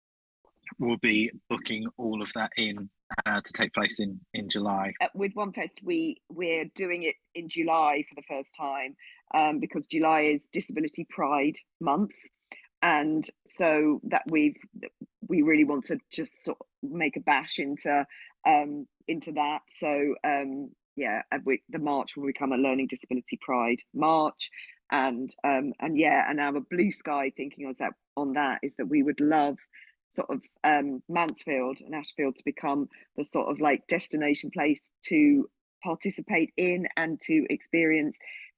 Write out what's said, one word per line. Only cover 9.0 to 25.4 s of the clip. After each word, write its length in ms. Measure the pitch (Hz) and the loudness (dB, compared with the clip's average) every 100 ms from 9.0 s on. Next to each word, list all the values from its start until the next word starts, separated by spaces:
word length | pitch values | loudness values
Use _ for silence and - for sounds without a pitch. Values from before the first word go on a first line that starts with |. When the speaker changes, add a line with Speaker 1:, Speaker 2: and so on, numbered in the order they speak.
| - - _ | -20 -20 _
Speaker 2:
um, 240 | 151 151 151 | 4 4 2
because 280 | 156 160 - | -2 -6 -4
July 340 | 160 160 160 | 2 4 6
is 260 | 151 143 - | 4 2 -2
Disability 600 | - - 156 156 - 165 | -8 -6 -4 -4 -6 -10
Pride 460 | - 143 143 147 - - _ | -4 0 2 2 -2 -14 _
Month. 320 | 147 147 208 - - _ _ - - _ | 0 0 0 -4 -20 _ _ -20 -20 _
And 460 | 175 151 151 156 151 - - | 2 2 2 0 -4 -12 -18
so 540 | - 170 156 151 147 | 0 4 4 4 2
that 180 | - 165 143 | 0 -2 2
we've, 280 | 160 151 - - - - _ - _ - | 2 2 0 -16 -16 -16 _ -20 _ 0
we 160 | 151 | 2
really 220 | 151 156 | 4 6
want 220 | 147 143 - | 4 2 -2
to 120 | 127 - | -6 -6
just 320 | - 160 - | -8 -8 -8
sort 140 | - - | -8 -8
of 60 | - _ 139 | -12 _ -8
make 260 | 165 156 147 | -2 -2 -2
a 40 | |
bash 380 | 143 139 156 - | 2 2 2 -6
into, 480 | 139 143 165 143 139 - - _ - | -4 -4 0 0 0 -10 -20 _ 4
um, 400 | 151 147 147 135 _ - | 4 4 -6 -12 _ -6
into 240 | 160 165 | -6 -4
that. 300 | 156 147 151 - | -4 -2 -4 -8
So, 460 | - 156 143 143 - | -6 -2 2 2 0
um, 460 | 151 143 135 135 143 _ _ - | 0 0 0 -6 -10 _ _ -6
yeah, 260 | 123 107 - | -2 -2 -2
and 140 | 139 | -4
we, 180 | 131 131 - | 0 0 -2
the 100 | 156 | -6
march 380 | 147 139 - - | -2 -2 -2 -6
will 100 | 139 | -6
become 260 | - 135 | -2 -2
a 40 | 127 | 2
Learning 300 | 135 131 131 | 2 2 -2
Disability 520 | 127 - 127 - 123 | -6 -4 -6 -4 -10
Pride 380 | - 127 117 120 - | -2 0 0 -2 -4
March. 560 | 135 156 160 151 - - - - - _ | 0 2 4 2 -2 -12 -12 -20 -20 _
And, 440 | 143 131 120 135 - | 0 0 -2 -8 -2